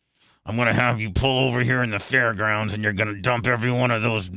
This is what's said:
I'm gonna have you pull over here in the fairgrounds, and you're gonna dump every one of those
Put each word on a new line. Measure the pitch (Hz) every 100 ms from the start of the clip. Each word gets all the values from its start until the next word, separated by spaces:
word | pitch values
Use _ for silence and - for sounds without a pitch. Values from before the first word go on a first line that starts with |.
| _ _ _ _
I'm | - 113
gonna | 120
have | 110 123 120
you | 110
pull | 92 135 131 131
over | 123
here | 123 127
in | 123
the | 101
fairgrounds, | - 135 117 107 107 107 107
and | 104
you're | 107
gonna | 98 107 101
dump | 98 120 110
every | 120 120
one | 123 127
of | 113
those | 113 110 90